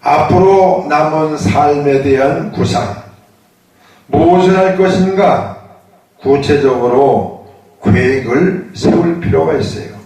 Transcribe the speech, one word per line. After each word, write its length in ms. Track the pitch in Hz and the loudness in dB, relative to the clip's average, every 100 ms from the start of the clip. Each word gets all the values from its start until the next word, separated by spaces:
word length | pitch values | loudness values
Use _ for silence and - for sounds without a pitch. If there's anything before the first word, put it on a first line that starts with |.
앞으로 840 | - 151 - 180 190 190 185 185 147 | 0 0 2 2 4 4 2 0 -2
남은 500 | 147 156 156 156 151 | -2 0 0 -2 -2
삶에 680 | - - 147 147 143 139 | -2 0 0 0 0 0
대한 480 | 139 131 135 - - | 2 2 2 -2 -6
구상, 440 | - - - - - - - _ _ _ _ _ _ _ _ _ | -4 -2 -2 -6 -10 -16 -20 _ _ _ _ _ _ _ _ _
무엇을 480 | - 165 180 185 190 | 0 2 4 2 2
할 220 | 190 185 | 0 0
것인가 800 | 190 - 190 190 - - - - - - _ _ _ _ | 0 2 0 2 0 0 -4 -14 -20 -20 _ _ _ _
구체적으로 1300 | 135 139 139 147 135 123 120 127 139 113 - - - - _ _ | 0 0 2 2 2 0 0 2 2 0 -4 -12 -20 -20 _ _
계획을 880 | 101 123 127 135 - 131 190 - - | 0 2 2 -2 -2 0 0 -2 -10
세울 460 | - - - 170 170 | -4 0 0 0 -2
필요가 340 | - - - 90 | -2 0 0 -2
있어요. 400 | - - - - | -4 -8 -12 -18